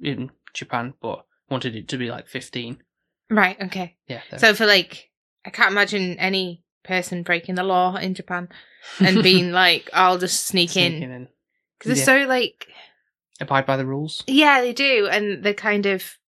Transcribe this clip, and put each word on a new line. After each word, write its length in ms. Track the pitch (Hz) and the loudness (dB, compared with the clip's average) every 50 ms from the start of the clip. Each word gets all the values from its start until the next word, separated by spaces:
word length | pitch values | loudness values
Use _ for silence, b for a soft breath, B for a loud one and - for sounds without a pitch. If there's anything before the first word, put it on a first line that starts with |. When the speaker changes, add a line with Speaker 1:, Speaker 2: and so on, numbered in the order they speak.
Speaker 1:
in 300 | - 143 139 135 131 135 _ _ _ - - | -8 -8 -6 -8 -8 -12 _ _ _ -16 -14
Japan, 400 | - - - - 120 117 123 139 _ - | -14 -12 -8 -6 -6 -6 -8 -12 _ -10
but 240 | 113 - - - _ _ _ _ - | -10 -10 -10 -14 _ _ _ _ -8
wanted 240 | 135 127 120 131 110 | -8 -6 -6 -6 -10
it 140 | 110 87 - | -10 -12 -10
to 100 | - 127 | -8 -8
be, 120 | 123 117 | -6 -8
like, 180 | 120 120 - _ | -8 -12 -14 _
fifteen. 540 | - 131 - - - 123 120 117 - - _ _ _ _ _ _ _ _ _ - | -14 -14 -14 -12 -12 -12 -12 -12 -14 -16 _ _ _ _ _ _ _ _ _ -2
Speaker 2:
Right, 320 | 220 214 196 180 196 - | 0 2 2 2 0 -4
okay. 360 | 196 180 - 190 180 170 _ _ _ | -10 -10 -8 -10 -10 -10 _ _ _
Speaker 1:
Yeah, 140 | - 127 117 - - | -14 -14 -14 -14 -14
there. 80 | - - | -4 4
Speaker 2:
So 160 | - 220 208 | 4 4 4
for, 120 | 202 226 | 4 4
like, 440 | 208 202 190 170 - - - - _ _ _ _ _ _ _ - | 4 4 4 2 0 -8 -20 -20 _ _ _ _ _ _ _ -20
I 60 | 196 | -10
can't 220 | - - 233 190 196 | -2 0 0 2 2
imagine 440 | 208 202 196 208 202 185 180 175 - | 2 0 0 0 -4 -4 -4 -4 -4
any 440 | 170 185 196 190 185 180 170 - _ _ _ _ _ | -4 -2 -2 -2 -4 -6 -8 -14 _ _ _ _ _
person 400 | - 185 180 180 - 185 175 175 | -6 -4 -4 -4 -4 -8 -8 -4
breaking 320 | - 175 170 170 - 180 | -2 -4 -4 -4 -4 -4
the 80 | 180 185 | -4 -2
law 320 | 190 185 180 180 185 185 | 0 2 2 2 2 0
in 180 | 196 - 185 185 | -4 -6 -6 -6
Japan 340 | - - - 185 175 175 175 B B B B B B B B B B | -8 -8 -10 -10 -10 -10 -12 B B B B B B B B B B
and 220 | 190 190 185 226 185 | 4 4 4 6 6
Speaker 1:
<laughs> 0 | |
Speaker 2:
being 300 | 185 185 185 175 180 175 | 6 6 6 4 2 2
like, 380 | 180 185 175 170 135 - - - | 4 4 4 4 2 -2 -2 2
"I'll 260 | 170 185 180 185 180 | 4 4 4 4 2
just 280 | 180 180 - - - | -2 -4 -4 -4 -4
sneak 300 | - - 185 170 170 - | -2 0 0 0 0 2
in." 160 | 185 175 175 165 | 0 0 0 0
Speaker 1:
Sneaking 180 | 151 135 127 | -4 -8 -10
in. 180 | 127 123 127 - _ _ _ _ _ _ _ _ _ _ | -12 -14 -16 -18 _ _ _ _ _ _ _ _ _ _
Speaker 2:
'Cause 80 | - 220 | -4 -2
they're 80 | 254 139 135 269 262 | -2 0 4 4 4
Speaker 1:
Yeah. 80 | 277 277 | 4 4
Speaker 2:
so, 40 | 262 | 2
like, 400 | 262 254 233 - _ - - - B B B B B B B B B _ _ _ _ - | 0 0 -2 -4 _ -12 -20 -20 B B B B B B B B B _ _ _ _ -12
Speaker 1:
Abide 280 | 143 - 139 135 135 | -6 0 0 0 2
by 100 | - 135 | 2 -2
the 80 | 135 135 | -2 -2
rules. 400 | 131 135 139 151 156 - - - | -4 -6 -6 -8 -8 -10 -10 -6
Speaker 2:
Yeah, 360 | - 269 277 311 294 277 262 247 | 0 2 4 6 6 6 4 2
they 100 | 247 233 | 0 -2
do, 360 | 247 277 277 262 226 202 196 175 | 0 0 2 2 2 2 2 0
and 320 | 208 208 208 196 143 147 | 0 0 -2 -4 -2 -2
they 80 | 208 208 | -2 -2
kind 320 | 208 - 220 208 202 202 | -2 -2 -2 0 0 0
of 320 | 202 196 185 - - - _ _ _ | 0 0 -2 -4 -10 -18 _ _ _